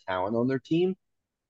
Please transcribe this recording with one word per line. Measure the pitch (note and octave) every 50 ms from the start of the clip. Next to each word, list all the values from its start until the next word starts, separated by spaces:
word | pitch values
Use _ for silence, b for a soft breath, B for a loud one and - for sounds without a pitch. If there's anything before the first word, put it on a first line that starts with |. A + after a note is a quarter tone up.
| _ -
talent | F#2 F#2 F#2 G2 A2+
on | A#2 A#2+ B2+
their | C3+ C3
team, | - - D#3+ E3 F3 F#3 F#3 - _ _ _ _ _ _ _ _ _ _